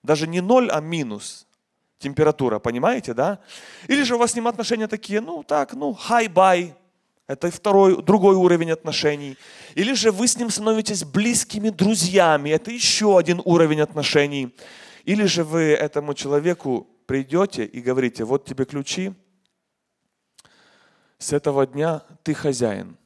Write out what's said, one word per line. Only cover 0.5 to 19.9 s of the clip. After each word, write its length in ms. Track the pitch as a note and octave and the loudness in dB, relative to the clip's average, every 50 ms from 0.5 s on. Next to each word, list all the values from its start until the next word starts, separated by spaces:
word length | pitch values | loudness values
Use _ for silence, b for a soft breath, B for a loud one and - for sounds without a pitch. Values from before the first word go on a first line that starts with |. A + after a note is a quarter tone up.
| B3 B3+ A#3+ - | 4 4 4 2
а 80 | - D#3 | -2 -4
минус 680 | D3+ D#3+ E3+ E3 C#3+ A#2 G#2 G2+ - - - - _ _ _ _ _ _ _ _ _ _ _ _ | -4 -4 -6 -6 -6 -6 -8 -12 -12 -16 -18 -18 _ _ _ _ _ _ _ _ _ _ _ _
температура, 600 | - C3+ C#3 - D#3 D3+ D3 - C3+ B2 G#2+ G#2 | -10 -6 0 2 2 2 2 2 -2 -2 -2 -2
понимаете, 540 | - A#2 A#2 B2 C#3+ G#3 B3 - - - A2+ | -4 -4 -4 0 -2 -2 -2 -2 -6 -6 -2
да? 260 | A#2 C#3 F3+ G3+ - B B B B B B B B B | -2 0 -2 -2 -6 B B B B B B B B B
Или 160 | B B3+ C#4+ C#4 | B 0 0 0
же 120 | A3+ B3 | 0 2
у 20 | |
вас 140 | A#3 A#3+ A#3 | 0 0 0
с 40 | - | 0
ним 120 | A#3+ A3+ | -2 -2
отношения 400 | A#3 A#3 A#3 A3 - A#3+ A3 A3 | -4 -4 -4 -4 -4 -2 -2 -2
такие, 340 | G#3+ G#3+ G#3+ - - G3+ G#3 | -6 -6 -10 -8 -6 -6 -6
ну, 220 | A#3 - F4 D#4 - | -4 -6 -12 -12 -6
так, 300 | - D4+ D4+ C#3+ - - | -2 -2 -2 -2 -2 -6
ну, 200 | C4 D4 C#4+ A3 | -6 -6 -6 -6
хай-бай, 840 | - - - A#3 A#3+ A3+ G#3+ E3 F3+ F#3+ F#3+ F3+ F3 F3 E3 C#3+ _ _ _ _ _ _ _ _ _ _ | -6 -4 0 0 0 0 2 4 4 6 6 4 2 0 -6 -12 _ _ _ _ _ _ _ _ _ _
это 220 | - C#3 - - F3 | -12 -8 -4 -4 -6
второй, 520 | - - - G#3 G3 G3 G3 F#3+ F#3 - D#3+ | -6 -2 0 4 6 6 6 6 4 2 2
другой 320 | E3 G3+ G#3+ F#3 G3+ G3 | 2 2 6 6 6 6
уровень 360 | F#3 F3+ F3 F3 E3 E3 E3 | 6 6 4 4 4 2 -2
отношений. 680 | D#3+ D#3+ - D#3+ D3 - - D3+ D3 D3 C#3+ C#3 C3+ B B B B B B B B | -4 -4 -4 -6 -6 0 0 0 -2 -2 -8 -12 -14 B B B B B B B B
Или 180 | - G3 A#3 C4+ | -2 -2 0 0
же 180 | G#3 G#3 A3+ | 2 2 0
вы 160 | G3 F#3+ A#3 | 2 2 0
с 100 | A#3+ - | 0 0
ним 120 | A3 A#3+ A3+ | -2 -4 -6
становитесь 540 | F#3+ - G#3+ A3+ A3 A3 G#3+ - G#3+ F3+ D#3+ | -4 -2 0 0 0 0 -2 -4 -6 -6 -8
близкими 680 | D3 C3+ F#3+ G#3 A#3+ A#3+ - - - - G#3+ G3+ A3 | -4 -2 -2 0 0 -2 -2 -4 -6 -8 -4 -4 -4
друзьями, 800 | G3+ - F#3+ G3+ A3+ F3+ E3 F3+ F#3 G3 F3+ E3 D#3 C#3+ C#3+ D3 | -2 0 0 0 2 0 -2 2 4 4 4 6 2 2 0 0
это 220 | D#3 D#3+ - A3 | -2 -2 -2 -6
ещё 440 | A#3 A#3+ - - - - G#3+ G#3 G3 | -8 -2 -2 -2 0 2 2 4 4
один 260 | F3+ E3 D#3 F3 F3 - | 4 4 2 -2 -2 0
уровень 360 | F3+ E3+ E3+ E3 D#3 D3+ D3+ | 2 4 4 4 4 2 0
отношений. 720 | D3+ D3+ D#3 D#3 C#3 - - D3+ C#3+ C#3+ C#3+ C#3 C3 B2 _ B B B B B B B B B B | -2 -2 -4 -6 -4 0 2 2 0 0 -2 -6 -6 -8 _ B B B B B B B B B B
Или 200 | - G3+ G#3 G#3 | -2 0 2 2
же 180 | F#3 - E3+ D#3+ | 0 0 0 -2
вы 180 | D#3 D#3+ E3 D#3+ D#3 | 0 0 0 4 4
этому 420 | D3+ - D3+ D3 - D3 D3 D3 C#3+ | 2 2 0 -2 -4 -6 -4 -4 -8
человеку 720 | - - C#3 C#3+ D3 D3+ F3 F3 E3+ - C#3 B2 A2 - _ _ _ _ | -6 -4 0 0 0 0 0 -4 -2 -4 -4 -4 -4 -6 _ _ _ _
придёте 600 | - B2+ C3+ C3+ C3 C#3+ F3 G3 G3+ - - A2 | -4 -4 -4 -4 -2 0 0 0 0 -2 -8 -8
и 160 | G2+ - B2 | -8 -8 -6
говорите, 420 | A#2+ B2+ B2+ C3 B2+ A#2+ A#2 - A2+ | -4 -2 0 0 0 -2 -4 -6 -4
вот 200 | A2 C3+ C#3+ _ | -2 -2 -4 _
тебе 200 | - B2 - C3 | -8 -6 -6 -6
ключи, 480 | - D3 C#3+ C#3 - - F#3 F#3 G3 F#3+ _ _ _ _ _ _ _ _ _ _ _ _ _ _ _ | -6 -6 -10 -8 -6 -6 -6 -6 -8 -8 _ _ _ _ _ _ _ _ _ _ _ _ _ _ _